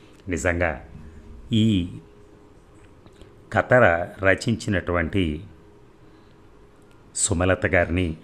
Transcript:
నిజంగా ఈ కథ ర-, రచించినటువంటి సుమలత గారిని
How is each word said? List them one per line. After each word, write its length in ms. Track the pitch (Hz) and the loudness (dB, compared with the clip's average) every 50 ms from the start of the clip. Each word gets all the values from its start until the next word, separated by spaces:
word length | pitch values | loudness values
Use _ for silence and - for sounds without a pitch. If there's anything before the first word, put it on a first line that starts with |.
| - - - - - 98 | -20 -20 -20 -14 -8 -6
నిజంగా 520 | 87 80 76 90 85 85 87 85 71 65 - - - - - - - - - - - - - - 117 | -4 -2 -2 -2 0 0 -2 -2 -4 -6 -10 -18 -20 -20 -20 -20 -20 -20 -20 -20 -20 -18 -8 -2 0
ఈ 340 | 110 107 113 107 92 87 90 113 - - - - - - - - - - - - - - - - - - - - - - - - - - - - - - - - | 2 2 2 2 0 -2 -4 -8 -14 -18 -20 -20 -20 -20 -20 -20 -20 -20 -20 -20 -20 -20 -20 -20 -20 -20 -20 -20 -20 -20 -20 -20 -20 -20 -20 -20 -20 -10 -4 0
కథ 200 | 107 - - 127 | 0 2 4 6
ర-, 340 | 127 117 92 85 85 90 - - - 95 | 6 6 6 4 2 -2 -6 -6 0 2
రచించినటువంటి 1200 | 95 95 92 - 123 113 113 - - 104 87 85 - 87 87 82 78 - 98 90 80 76 80 92 - - - - - - - - - - - - - - - - - - - - - - - - - - - - - - - - - - | 2 2 2 0 -2 -2 -2 -2 -2 -2 -2 -2 -2 -2 -2 0 0 0 0 0 0 -2 -6 -10 -14 -20 -20 -20 -20 -20 -20 -20 -20 -20 -20 -20 -20 -20 -20 -20 -20 -20 -20 -20 -20 -20 -20 -20 -20 -20 -20 -20 -20 -20 -20 -20 -14 -8
సుమలత 500 | - - - 98 82 90 95 92 - - | -4 -2 -2 0 0 2 2 0 0 0
గారిని 520 | 90 87 90 87 - 87 90 90 82 78 - | 0 2 2 2 2 0 -2 -2 -2 -4 -8